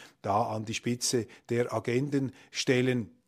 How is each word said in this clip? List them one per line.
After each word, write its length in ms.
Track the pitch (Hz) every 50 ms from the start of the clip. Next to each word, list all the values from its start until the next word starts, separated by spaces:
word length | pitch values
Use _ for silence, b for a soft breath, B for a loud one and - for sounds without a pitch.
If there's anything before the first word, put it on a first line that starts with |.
| B B B _
da 220 | - 104 98 107 120
an 200 | 113 110 110 107
die 100 | 104 107
Spitze 520 | - - 120 120 120 - - 131 120 104 B B B B -
der 220 | 120 120 120 -
Agenden 600 | 113 113 - 120 120 127 143 143 143 139 135 120 B B B B
stellen. 600 | - - - - 127 127 127 131 127 123 101 - - _ _